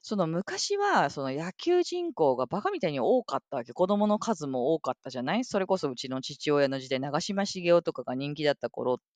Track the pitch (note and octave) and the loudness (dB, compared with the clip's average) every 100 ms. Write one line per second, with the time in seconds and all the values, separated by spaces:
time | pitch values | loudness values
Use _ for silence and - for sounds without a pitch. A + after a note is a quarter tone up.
0 | - G#3+ E3 E3+ - G4 - G4+ G4+ D4 | -4 0 0 0 -2 -4 -2 0 2 4
1 | D3 - C3+ C3+ E3+ - - F4+ F4 F4 | 2 0 -4 -4 -6 -4 2 2 2 -2
2 | F4 C4 D3+ B2+ B2+ F#3+ F#4 F#4+ F3+ C#3+ | -4 2 2 4 0 -2 -2 -2 -2 0
3 | A#2 B3+ - C3+ - C#3 B2+ B2+ F3+ G#3 | 2 2 0 -6 -6 -8 -6 0 2 2
4 | G#3 G#3 A3+ F#3 D3 C3 B2 D#3+ - B2 | 2 2 0 -4 -2 0 2 0 -2 -6
5 | C#3 B2+ B2+ G#3 B3+ G#3 F#3 F#3+ D3 A#2+ | -8 -6 -2 -2 -2 -2 0 0 0 -4
6 | C3 C3 - D3 - D3 C#3 C3+ C3 C3+ | -6 -6 -8 -6 2 4 4 0 -4 -4
7 | C#3+ D3 - G3 G3+ F#3+ F3 F3 E3 D3+ | -2 -2 -2 -2 -2 -2 4 4 4 -4
8 | B2 B2+ C#3+ D3 D3 C#3 A#2+ - B2 B2 | -4 -4 -4 0 0 0 -2 -4 -2 -2
9 | _ | _